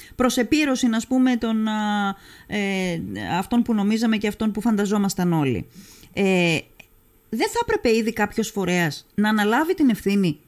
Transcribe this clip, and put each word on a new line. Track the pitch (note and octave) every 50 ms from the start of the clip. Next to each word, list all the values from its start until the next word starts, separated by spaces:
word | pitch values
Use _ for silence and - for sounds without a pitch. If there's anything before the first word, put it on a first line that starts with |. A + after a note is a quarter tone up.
| - - -
προς | - B3 B3 A#3+ B3+
επίρρωση, | A#3+ - D#4+ D4+ D#4 C#4 C4 B3 - A#3+ A3
ας | A3+ - -
πούμε, | B3+ C4 B3+ B3+ B3 A#3
των, | - A3+ A3 A3 A3 A3
α, | G#3+ G#3+ G#3 G#3 G#3 G#3 G3+ G3 G3 - - - - - - -
ε, | - G#3 G3+ G3 G3 F#3+ F#3 F3+ E3+ D#3+ - - G2 G2+ - E2+ C3 F3
αυτών | G3 - B3 A#3+
που | A#3+ - A3+
νομίζαμε | G#3+ G3 G#3 A3 A3 A#3 A3+ A3 G#3
και | G#3 G#3
αυτών | G#3 - A3 A3
που | G3 A3
φανταζόμασταν | - A#3+ G#3+ G3 G#3 F#3+ G#3 G#3 G3+ G3 - - F3+ F3 E3+
όλοι. | D#3+ D3 C3+ A#2+ F2 - - - F#3 - - - - - - -
Ε, | - G3 F#3+ F#3+ F3+ F3 E3+ E3 - - - _ - - _ _ _ _ _ _ _ _ _
δεν | - A3+ E4+ G#4+
θα | - A#4
έπρεπε | A#4+ A#4 A4 G#4 - B3 A3
ήδη | A3+ A3 A3 A3
κάποιος | - G#3 G#3 - - A3 -
φορέας | - G3+ F#3+ F3 F3+ F3+ E3+ D#3 C#3 - - _ _
να | - G#3 G#3+
αναλάβει | G#3+ G#3+ G3+ G#3 A3+ C4 D#4+ D#4+ F#4
την | - D#4 B3+
ευθύνη, | G#3+ - - G3 G3+ G3+ F#3+ E3+ C#3+ - -